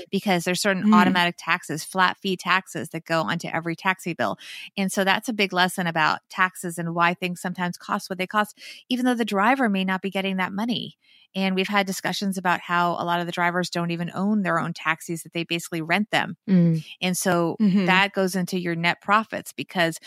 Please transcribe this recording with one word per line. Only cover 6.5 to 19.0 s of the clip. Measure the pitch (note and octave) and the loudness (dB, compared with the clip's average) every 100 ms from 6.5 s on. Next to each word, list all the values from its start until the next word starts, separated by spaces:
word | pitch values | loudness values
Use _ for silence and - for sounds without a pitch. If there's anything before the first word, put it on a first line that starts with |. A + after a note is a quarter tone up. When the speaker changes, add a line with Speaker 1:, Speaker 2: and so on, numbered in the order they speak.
| - F3 E3+ | 0 -8 -6
Speaker 1:
and | E3+ | -4
why | E3+ E3+ | 2 2
things | F3+ F3+ F3 | 2 -6 -6
sometimes | F#3 F3+ F3 - | -8 -4 -4 -6
cost | - G3+ - | -6 -6 -6
what | F3+ | -8
they | F#3 | -2
cost, | G#3+ G#3 - - - - | -2 -2 -8 -20 -18 -6
even | B3+ | 0
though | B3+ | 0
the | A#3 | 0
driver | A3 G3 G#3+ C4+ A3+ | 0 2 2 4 2
may | F#3+ | 2
not | F#3+ F#3 | 0 -2
be | G3 | -2
getting | F#3+ G3 F#3 | -2 -2 -2
that | F3+ | -2
money. | G3 A#3+ - D#3 _ _ _ _ | -2 -2 -4 -6 _ _ _ _
And | F#3+ F#3+ | -2 0
we've | F#3+ F#3+ | 0 2
had | G3+ G3 | 2 2
discussions | F#3 F#3 F#3 G3 F#3 | -2 -4 -2 -4 -2
about | F3+ E3+ | 0 0
how | - F3 F3 | 0 0 2
a | - E3+ | 0 -2
lot | F3 | -2
of | E3+ | -2
the | |
drivers | F3+ F3 F3 F3 | 0 0 0 -2
don't | F3 E3+ | -2 -2
even | E3+ E3+ | -2 -4
own | - G3+ G#3+ | -2 0 0
their | F3 E3 | 0 0
own | D#3 | -2
taxis, | - D#3+ E3 - E3 | -4 -2 -2 -4 -10
that | - | -8
they | E3+ | -8
basically | E3 E3+ - E3 | -4 -4 -4 -6
rent | D#3+ F#3 G#3+ | 0 0 2
them. | C#3+ - F3 - | 0 -2 -6 2
Speaker 3:
Mm. | F3+ E3+ D#3+ - - | 4 6 2 -4 -4
Speaker 1:
And | F3+ F3+ | -2 0
so | F#3+ F3 E3+ - | 0 2 0 2
Speaker 2:
Mm-hmm. | G#3 G3 F#3 | 4 4 4
Speaker 1:
that | F#3 G3+ | 4 4
goes | G3 F#3+ F#3+ | 2 0 0
into | F3 F#3 | -2 -4
your | F3 | -2
net | E3 E3+ - | 0 0 -2